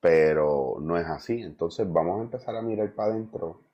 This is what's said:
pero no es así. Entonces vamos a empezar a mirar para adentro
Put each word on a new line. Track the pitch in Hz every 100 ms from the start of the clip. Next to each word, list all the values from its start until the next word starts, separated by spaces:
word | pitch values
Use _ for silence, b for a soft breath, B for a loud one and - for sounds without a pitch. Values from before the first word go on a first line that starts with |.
pero | 87 82 78 76 76 71 65 53
no | 76 85
es | 82
así. | 73 - 117
Entonces | 98 73 82 - 104
vamos | 82 82 98
a |
empezar | 117 123 - 113
a |
mirar | 113 107 104 -
para | 107
adentro | 110 110 - 82 - _